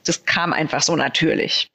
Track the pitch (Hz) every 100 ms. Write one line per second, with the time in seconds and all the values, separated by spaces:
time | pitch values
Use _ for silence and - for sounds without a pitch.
0 | - - - - - - 156 135 160 160
1 | 135 - 156 - - - -